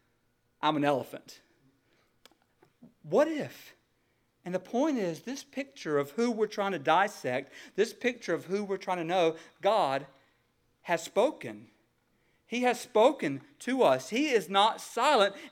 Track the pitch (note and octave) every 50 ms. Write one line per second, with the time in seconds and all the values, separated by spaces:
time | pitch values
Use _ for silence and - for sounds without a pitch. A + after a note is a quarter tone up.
0 | _ _ _ _ _ _ _ _ _ _ _ _ D3 D#3 D#3 C#3+ C#3+ C#3+ C#3+ B2
1 | - - - - - - - - _ _ _ _ _ _ _ _ _ _ _ _
2 | _ _ _ _ - - _ _ _ _ _ _ _ _ _ _ - - _ _
3 | - D3 E3+ B3+ D4+ D#4+ D#4 C#4+ D#3+ - - - - - - _ _ _ _ _
4 | _ _ _ _ _ _ _ _ - F3+ F3+ F3+ - - A#3+ B3 D4+ D#4+ C4+ A3+
5 | F#3+ E3+ D#3+ - - A#3 C#4 C#4 - _ - C4 C#4 - - - - D#3+ D3 C#3+
6 | C#3+ C#3+ - A3+ A#3 A#3+ A3 A3 G#3+ G#3 - G#3 G3 G3 F#3 D3+ C3+ D#3 D#3+ F#3
7 | G3+ G#3 - - - B2+ B2 C#3 - - - - - - - F#3 A3+ A3+ - -
8 | - B3 A#3+ - - F#3+ E3 C#3+ C#3 E3 F#3+ G#3 G#3 F#3+ G3 F#3+ - G3 F#3 F3
9 | D#3+ E3 F#3 F#3 E3 E3 D#3+ - - - _ _ - G3 A3+ G3+ D#3+ C3+ C3+ C#3
10 | C#3+ - _ _ _ _ _ _ _ _ _ _ _ _ _ _ - - E3+ E3
11 | - - - G3 A#3+ D#4 D4+ - - A2+ G#2 G#2 A#2 - _ _ _ _ _ _
12 | _ _ _ _ _ _ _ _ _ - A3 B3 B3 B3 A3+ A#3+ - - - G#3+
13 | A3+ C#4 G#3+ - F#3+ D3 C3+ C3 - _ _ - - A#3+ C4+ C4 G#3 C#3+ C3 B2+
14 | - - G#3 C4 D#4 D4+ B3 G3+ D#3+ F3 G3 G3 G#3 A3 - - - - - A#3
15 | B3+ D4+ C#4+ A3 G3 F#3+ - - - -